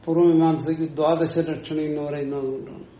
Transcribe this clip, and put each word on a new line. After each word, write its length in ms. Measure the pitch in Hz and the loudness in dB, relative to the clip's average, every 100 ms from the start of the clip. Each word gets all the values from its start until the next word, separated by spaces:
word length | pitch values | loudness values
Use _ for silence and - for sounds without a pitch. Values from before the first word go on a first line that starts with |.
പൂർവമീമാംസയ്ക്ക് 760 | - 165 175 160 160 151 160 156 | 0 4 6 6 4 2 -2 -4
ദ്വാദശ 560 | 160 143 151 165 165 165 | -4 0 2 2 0 0
ലക്ഷണി 440 | 160 147 - 156 | -2 -4 -6 -4
എന്ന് 180 | 151 147 | -4 -4
പറയുന്നത് 400 | 147 147 139 139 | -4 -6 -4 -4
അതുകൊണ്ടാണ്. 440 | 135 135 - - - | -4 -6 -10 -16 -18